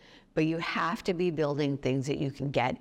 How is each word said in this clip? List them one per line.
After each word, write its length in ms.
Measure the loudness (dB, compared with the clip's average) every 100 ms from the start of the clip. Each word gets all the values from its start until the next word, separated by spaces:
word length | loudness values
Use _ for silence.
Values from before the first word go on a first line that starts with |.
| -20 -20 -8 0
but 100 | 0
you 120 | 0
have 440 | -2 -2 -2 -2 -2
to 100 | 0
be 160 | 0
building 460 | 2 0 2 0 0
things 280 | 0 0 0
that 140 | 0
you 100 | -2
can 220 | -2 -2
get 260 | 2 0 0